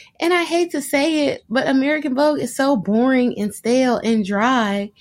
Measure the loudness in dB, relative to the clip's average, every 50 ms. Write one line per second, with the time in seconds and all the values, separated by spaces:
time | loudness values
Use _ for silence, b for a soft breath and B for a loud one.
0 | B B B -4 -2 0 0 0 0 0 0 0 0 -2 -2 -6 -4 -2 0 0
1 | 0 2 0 0 0 -2 -2 -6 -8 -4 -2 -2 0 2 0 2 2 0 0 -2
2 | -2 -2 0 2 2 2 2 0 -4 -4 -2 0 0 2 2 0 0 0 0 2
3 | 2 4 2 2 2 0 0 -2 -4 -6 -6 -6 -2 0 2 2 2 2 0 0
4 | 0 0 0 0 0 0 0 0 0 2 2 2 0 0 -2 -4 -6 -8 B B